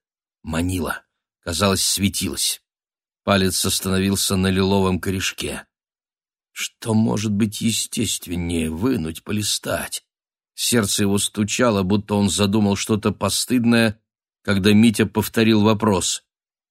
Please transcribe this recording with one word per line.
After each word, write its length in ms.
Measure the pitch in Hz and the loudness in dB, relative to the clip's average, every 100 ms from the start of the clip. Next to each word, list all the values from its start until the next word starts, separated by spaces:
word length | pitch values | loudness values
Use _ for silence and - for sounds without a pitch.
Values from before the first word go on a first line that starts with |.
| _ _ _ _ | _ _ _ _
манила, 600 | 76 82 87 90 76 - _ _ _ _ | -8 -4 -2 -2 -4 -8 _ _ _ _
казалось, 440 | 87 82 101 95 | -8 0 0 2
светилась. 760 | - - 98 - - 67 - - _ _ _ _ _ _ | 0 0 -2 -2 -6 -4 -4 -6 _ _ _ _ _ _
Палец 420 | - 101 95 - | 0 2 2 0
остановился 720 | 98 - 95 95 98 98 - 95 | -2 -2 -2 0 0 0 0 0
на 120 | 95 | 0
лиловом 520 | 95 95 98 95 90 | 2 2 2 2 0
корешке. 680 | 98 95 - - - - - _ _ _ _ _ _ _ _ | -2 -4 -6 -6 -8 -8 -14 _ _ _ _ _ _ _ _
Что 440 | - - _ 117 | -10 -10 _ 0
может 380 | 110 113 113 107 | 2 2 0 -2
быть 280 | 101 107 - | 0 0 0
естественнее 1080 | 113 107 - - 113 - - 87 85 85 80 | -2 -2 -4 -6 -4 -6 -6 -6 -2 -2 -2
вынуть, 520 | 80 123 117 80 82 | -2 -2 -2 -4 -8
полистать? 840 | - 104 104 - - 95 - - _ _ _ _ _ - | -6 -4 -2 -4 -4 -6 -6 -12 _ _ _ _ _ -8
Сердце 440 | - 120 98 - | 0 0 0 0
его 160 | 101 101 | 0 0
стучало, 640 | - - 107 - 123 101 | -2 -2 -2 2 2 2
будто 320 | 92 104 - | 2 0 0
он 160 | 104 101 | 0 0
задумал 460 | 82 101 110 101 98 | 0 0 2 2 0
что-то 360 | - 110 107 | 0 0 0
постыдное, 880 | 95 98 - - 127 117 117 113 107 _ _ _ _ | -2 -4 -4 0 0 4 4 2 0 _ _ _ _
когда 300 | - 98 101 | -4 2 4
Митя 320 | 104 117 107 | 6 6 4
повторил 580 | 104 - 104 - 113 110 | 0 0 -2 2 4 4
вопрос. 600 | 104 107 110 92 - - _ _ _ _ _ | 4 2 2 2 0 -6 _ _ _ _ _